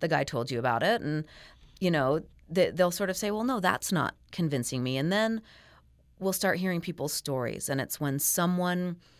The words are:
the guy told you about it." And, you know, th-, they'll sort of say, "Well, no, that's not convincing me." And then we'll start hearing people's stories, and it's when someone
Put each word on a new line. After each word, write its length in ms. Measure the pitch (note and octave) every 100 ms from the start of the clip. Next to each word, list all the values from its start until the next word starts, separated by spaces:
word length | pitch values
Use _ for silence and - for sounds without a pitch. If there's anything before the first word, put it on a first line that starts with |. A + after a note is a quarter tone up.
the 80 | E3+
guy 160 | D3+
told 260 | C#3 B2+ A#2+
you 80 | B2
about 240 | B2 A#2
it." 180 | E3 A#3
And, 220 | C#3+ D3+ D#3 - - - - -
you 100 | F#3
know, 320 | D#3+ C3 D3+ - - -
th-, 200 | E3+ F3
they'll 160 | D#3 F3+
sort 200 | F3 G3
of 60 | F#3
say, 140 | G#3
"Well, 140 | G#3+
no, 160 | A#3+ B3
that's 300 | F3+ - -
not 220 | F3+ B2+ - -
convincing 500 | - E3 C#3 A#2+ C3
me." 140 | B2+ C3
And 160 | D3+
then 300 | G3 A3 A3+ A3 - - - _ _ _ -
we'll 120 | F#3+
start 260 | F#3 F#3+ F3+
hearing 220 | F#3 F3
people's 320 | F3 D#3 C#3+
stories, 560 | - - C3 A#2+ - -
and 120 | C#3
it's 200 | B2+ -
when 180 | D3 C#3
someone 760 | - - F3 F3+ F3+ F3+ F3+ F3 - -